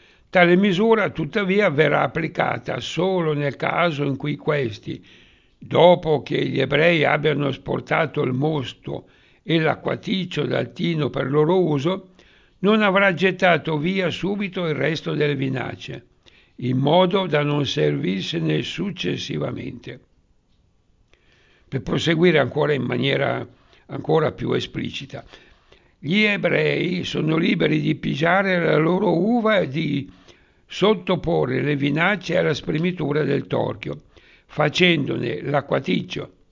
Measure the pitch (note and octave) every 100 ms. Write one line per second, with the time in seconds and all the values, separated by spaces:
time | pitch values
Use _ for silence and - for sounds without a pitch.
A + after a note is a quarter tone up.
0 | _ _ _ F#3 F3 F3+ G3+ F3 A3+ A3+
1 | E3+ - D3+ - F#3+ G3 G3 C#3+ D3+ D3
2 | C#3+ D#3+ D#3+ - C#3 - - B2+ - D#3+
3 | F#3 F#3 D#3+ D3 C#3+ A#2+ - D#3+ E3+ C#3+
4 | C#3+ C3+ D3 C#3+ - D3 A#2 G#2 - B2+
5 | - - - _ _ _ A2 B2 E3+ F3
6 | D#3+ C#3+ - D3 C#3 C3+ C3+ C#3+ E3 E3+
7 | C3+ D3+ D3+ C#3+ C#3 C3 - B2+ - D3+
8 | D#3+ D3+ C3 B2+ D3+ D#3 A#2 - - -
9 | - _ _ _ - E3 D#3 - - B2
10 | F3+ F#3+ F3+ C#3+ C3 B2+ A#2+ - E3+ D#3+
11 | C3 - B2+ D3 D3+ F#3+ E3 C#3+ D3+ F#3+
12 | - - _ _ _ _ F#3+ A3 G#3 F#3+
13 | G3 D#3+ F#3+ F#3 F#3+ D#3+ D#3+ D#3 E3+ F#3+
14 | F3 - F3 G3+ G3 F#3+ E3+ C#3 C#3+ D#3+
15 | E3 D3 D3+ C3+ C3+ C3 - - - C3+
16 | - _ - _ _ - B2+ B2+ C#3 F3
17 | F#3 G3 F#3 D3+ D3 D3 C3+ D3+ D3+ D3
18 | D#3+ F#3+ - E3 D#3+ D2+ D2 - G2 -
19 | F3+ - - - C#3+ F2+ C3 B2 - -
20 | _ _ _ _ _ _ _ _ _ _
21 | _ _ _ _ _ _ _ C3+ - D#3+
22 | D#3 E3 F3+ D#3 B2+ D3 D3 C#3+ B2 B2
23 | C#3 C3+ C3 B2 A#2 - _ _ - C3+
24 | - D#3+ D3 - - B2 - C#3 - -
25 | C#3 - - - - _ _ - _ _
26 | C#3 G3+ G#3+ G3+ E3+ D3 D3+ C#3+ D3 F3+
27 | - - D3+ D#3+ E3+ E3 D#3 D#3 D3+ D3+
28 | D3+ C#3+ E3 F#3 G3 F3+ D#3+ D3+ D#3+ F3+
29 | G3+ E3 G3+ A#3+ G#3+ G#3 C#3 C#3+ D3+ C#3+
30 | - - - - _ _ _ - G3 G3+
31 | F#3 E3+ C#3 D#3+ C#3 C3 C#3 D3 C#3+ D3
32 | F3 G#3 - F3 E3 D3 - D#3 F3+ F3
33 | C#3 D3 C#3+ C#3 C3+ B2 A2+ A2 C#3+ D3
34 | - - - - _ - D3+ D3 F3+ E3
35 | C3+ C3 B2 - C#3+ C#3+ - C#3 C3 -
36 | - - - _ _